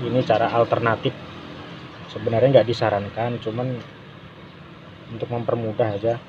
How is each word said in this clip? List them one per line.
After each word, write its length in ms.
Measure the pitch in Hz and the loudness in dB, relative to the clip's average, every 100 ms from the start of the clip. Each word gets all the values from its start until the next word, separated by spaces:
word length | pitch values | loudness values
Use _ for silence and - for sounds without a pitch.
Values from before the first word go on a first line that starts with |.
| 120 | 0
ini 160 | 123 | 2
cara 320 | - 107 113 117 | 4 4 4 4
alternatif. 560 | 113 113 113 110 131 - - - - - - - - - - | 2 4 2 2 -2 -4 -14 -14 -14 -14 -14 -14 -16 -16 -12
Sebenarnya 480 | 107 110 113 131 131 | -6 0 4 8 8
nggak 80 | 117 | 6
disarankan, 720 | 117 110 101 101 110 120 117 | 2 2 2 -2 -4 -4 -4
cuman 320 | 110 113 127 123 - - - - - - - - - - - - - | -6 -4 -4 -6 -10 -18 -20 -20 -20 -20 -20 -20 -20 -20 -20 -18 -14
untuk 160 | 113 123 | -8 -4
mempermudah 640 | 120 113 120 113 104 110 101 | -4 -2 -2 -2 0 0 0
aja. 160 | 110 120 | 0 -2